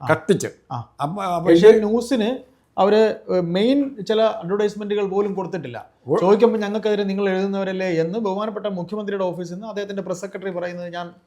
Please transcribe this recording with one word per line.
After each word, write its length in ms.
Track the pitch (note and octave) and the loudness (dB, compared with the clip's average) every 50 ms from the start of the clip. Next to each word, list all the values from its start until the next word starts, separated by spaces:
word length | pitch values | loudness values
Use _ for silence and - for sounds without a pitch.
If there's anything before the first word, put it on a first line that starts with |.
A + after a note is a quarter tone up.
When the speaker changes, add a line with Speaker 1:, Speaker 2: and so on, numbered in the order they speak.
Speaker 1:
ആ. 60 | C#3 C#3 | 0 0
Speaker 2:
കത്തിച്ച്. 360 | D#3 - - - F3+ - B2 G2+ - _ _ - | 0 2 2 0 0 0 -2 -6 -10 _ _ -12
Speaker 1:
ആ. 240 | B2+ A#2+ A#2 - _ - | -10 -10 -10 -10 _ -6
Speaker 2:
അപ്പൊ, 220 | C#3 D3+ F#3+ G3+ G3 | -6 -6 -4 -6 -4
അപ്പൊ 280 | F3+ F3 E3+ E3 F3+ | -4 -4 0 4 6
ഇത് 60 | E3+ | 6
Speaker 1:
ഏഷ്യാനെറ്റ് 280 | E3+ G3 A3 A3 A3 G#3 | 10 10 10 10 8 6
ന്യൂസിന് 640 | G#3 A3 A#3 A3+ - C#4 A3+ G3+ A3+ C4 C4 - _ _ _ _ _ - | 2 0 0 0 0 0 0 0 0 -2 -4 -8 _ _ _ _ _ 0
അവര്, 380 | - F#3+ G3+ G#3+ G#3+ A3 G#3+ - - - G3 F#3 | 2 4 4 6 6 4 4 2 -2 -4 -2 0
ഏ, 40 | F3+ | 0
മെയിൻ 560 | F3 E3+ F3 F#3+ G#3+ B3+ C#4 C#4+ C#4 C4+ C4+ G#3+ F3+ | 0 0 0 2 2 2 2 2 0 -2 -6 -8 -4
ചില 140 | - A3 A3 | -2 0 2
അഡ്വർടൈസ്മെന്റുകൾ 840 | A3 G#3+ G#3+ - F#3 E3+ G3+ G#3 G#3 G3+ G3+ G#3 G#3+ G3+ G#3 G#3 G3+ | 2 2 0 -2 -6 -4 -2 0 0 -2 -2 -4 -6 -4 -2 -2 -2
പോലും 280 | F#3+ F#3 G3+ G#3 G3+ F#3+ | -2 -2 -2 -2 -2 -4
കൊടുത്തിട്ടില്ല. 520 | F#3+ F3+ E3+ F#3+ F3 C3+ B2 A#2+ G#2+ - - _ _ - | -6 -6 -6 -8 -8 -8 -10 -12 -14 -16 -18 _ _ -4
Speaker 2:
ഓ. 80 | B2 D#3 | -2 0
Speaker 1:
ചോദിക്കുമ്പോൾ, 440 | D3+ E3+ F#3+ G#3 G3+ A#3 A3 A3 G#3+ | 2 4 4 4 6 6 4 4 2
"ഞങ്ങൾക്കെതിരെ 440 | G#3 G3+ G#3 A3 G#3 G#3+ G#3 G3+ G3+ | -2 -4 -4 -2 -2 0 0 0 -2
നിങ്ങൾ 260 | G3 F#3+ G3+ G3+ F#3+ | -2 -2 0 0 0
എഴുതുന്നവരല്ലേ" 580 | F#3 F#3 G3 G3 G3 G3 F#3+ F#3+ F#3+ F#3 F#3+ | 0 0 0 -2 -2 -2 -4 -4 -4 -2 -2
എന്ന് 320 | F#3 E3+ D#3+ D#3+ E3+ F#3+ A#3+ | 0 0 0 0 0 -2 -4
ബഹുമാനപ്പെട്ട 460 | A3 F#3+ F#3+ G3+ G#3+ A3 G3+ G#3 - | -4 -4 -4 -4 -4 -6 -6 -6 -6
മുഖ്യമന്ത്രിയുടെ 580 | G#3 F#3+ F3 E3+ F3 G#3+ G#3+ G#3 G3+ G3+ G3 F#3 | -6 -6 -6 -8 -8 -8 -8 -6 -6 -4 -2 -2
ഓഫീസിൽ 300 | F3+ D#3+ F3 F3+ E3 F3+ | -4 -4 -6 -8 -10 -10
നിന്ന് 140 | F#3+ A3+ | -12 -12
അദ്ദേഹത്തിന്റെ 360 | A3 G3+ G3+ G3+ G3+ G3+ G3 F3 | -10 -8 -8 -8 -6 -6 -6 -6
പ്രസ് 180 | F#3+ F3+ F#3 | -6 -6 -8
സെക്രട്ടറി 280 | G3+ F#3+ - F#3 F#3 G3 | -8 -10 -10 -8 -8 -8
പറയുന്നത് 440 | E3+ F3 F3 F3+ F3 F3 F3 F3 E3+ | -6 -6 -6 -6 -8 -8 -10 -10 -10
ഞാൻ 180 | F3 F3 F3 F3 _ _ | -10 -10 -12 -14 _ _